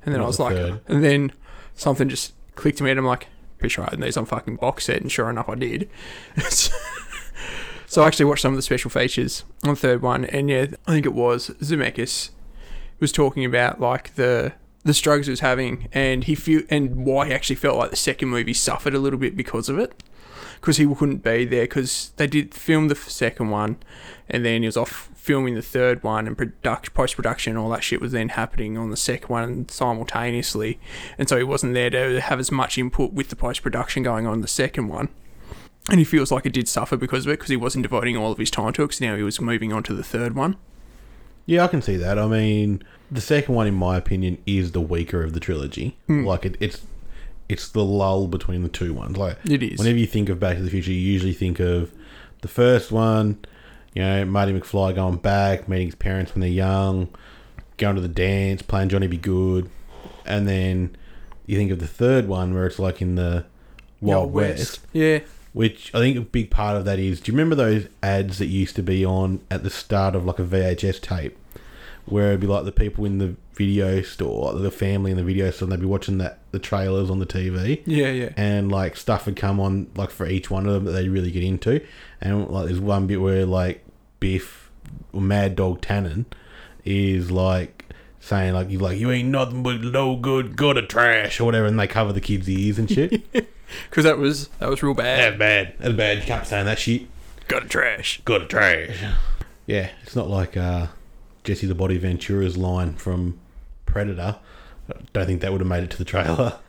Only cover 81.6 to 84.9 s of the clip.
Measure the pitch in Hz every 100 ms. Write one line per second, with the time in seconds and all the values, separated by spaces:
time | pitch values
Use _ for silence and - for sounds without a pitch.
81.6 | - 139 151 - - - - 101 101 95
82.6 | 87 90 101 98 95 98 95 95 92 92
83.6 | 90 - - - _ _ 98 92 - -
84.6 | - - -